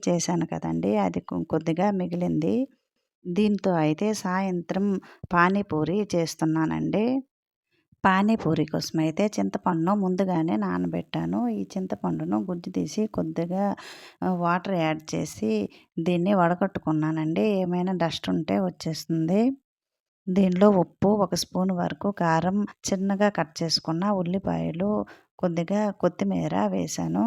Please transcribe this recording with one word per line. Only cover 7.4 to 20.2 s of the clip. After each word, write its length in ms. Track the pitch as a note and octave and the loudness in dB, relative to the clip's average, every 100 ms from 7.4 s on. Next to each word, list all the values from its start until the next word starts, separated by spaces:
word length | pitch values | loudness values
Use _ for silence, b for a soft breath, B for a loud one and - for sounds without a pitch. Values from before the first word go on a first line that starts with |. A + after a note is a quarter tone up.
| _ _ _ _ _ _ | _ _ _ _ _ _
పానీపూరి 600 | G3 F#3+ G#3 A3+ D#3 D#3+ D3+ | 2 4 2 2 2 0 0
కోసం 320 | E3 - E3 | -2 -4 -2
అయితే 240 | D#3 D#3 G#3 | -2 0 0
చింతపండును 640 | G#3+ G3 G3 - E3 E3 G#3 | 0 -2 -2 -2 0 2 2
ముందుగానే 600 | F#3 F3+ F#3+ F3 D#3+ G#3 | 0 0 0 0 0 0
నానబెట్టాను. 840 | G3 F3 F3 E3+ E3+ D#3+ E3 G3 A#3+ | 0 -2 -2 -4 -4 -4 -2 -2 -2
ఈ 140 | G#3 F#3+ | -4 -6
చింతపండును 720 | F#3+ F#3 G3+ F3+ D#3+ D#3+ G#3 | -6 -6 -4 -4 -4 -2 -2
గుజ్జు 280 | G3 F3 F3 | -4 -6 -6
తీసి 320 | F#3 E3 F3+ A3 | -4 -4 -2 -4
కొద్దిగా, 540 | - E3 E3 E3+ F#3 G3+ - B B B B | -2 -4 -4 -4 -2 -2 -4 B B B B
ఆ, 80 | F3+ F3+ | -2 0
వాటర్ 400 | E3+ F3 F#3 F#3 | 0 0 0 0
యాడ్ 260 | D#3+ D#3 D#3 | 0 -2 -4
చేసి 420 | E3 D#3+ - G#3+ A3 G3+ B B - | -6 -6 -4 -2 0 -2 B B -4
దీన్ని 360 | E3 F3+ F3+ | 0 2 2
వడకట్టుకున్నానండి. 1120 | G3+ E3+ F3 G3 - - D#3 D#3 D#3+ D#3 E3+ G#3+ G3 | 4 4 2 -2 -2 -2 0 0 0 0 0 2 2
ఏమైనా 380 | F3+ F3+ F#3 F#3 | 0 0 0 0
డస్ట్ 320 | E3+ D#3 - | -2 -2 -2
ఉంటే 280 | F3+ D#3+ G3+ | -2 0 0
వచ్చేస్తుంది. 800 | F#3 - D#3+ D#3 - E3 D#3+ F#3+ A#3+ C4+ _ _ _ _ _ _ | -2 -4 -8 -6 -2 -2 2 2 2 -2 _ _ _ _ _ _